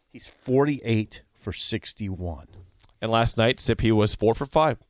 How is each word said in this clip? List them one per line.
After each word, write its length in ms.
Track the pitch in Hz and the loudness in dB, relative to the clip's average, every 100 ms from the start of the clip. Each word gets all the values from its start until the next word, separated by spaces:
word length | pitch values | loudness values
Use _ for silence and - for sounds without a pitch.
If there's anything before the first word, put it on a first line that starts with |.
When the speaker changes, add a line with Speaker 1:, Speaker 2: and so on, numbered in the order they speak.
| _ | _
Speaker 1:
He's 140 | - - | -20 -20
forty-eight 960 | - - 131 147 139 117 110 107 - _ _ | -12 0 2 2 0 0 0 -2 -10 _ _
for 140 | 101 | -10
sixty-one. 960 | - - 107 - - 101 87 87 73 73 - - _ _ - | -8 -6 -6 -8 -10 -8 -8 -8 -10 -16 -20 -20 _ _ -10
Speaker 2:
And 100 | 110 | 0
last 280 | 113 113 - | 2 2 2
night, 200 | 113 127 | 2 2
Sip, 200 | - 113 | -2 0
he 100 | 110 | 2
was 220 | 107 104 | 4 2
four 200 | - 107 | 2 0
for 120 | 113 - | 0 0
five. 320 | 156 156 - | 2 2 -2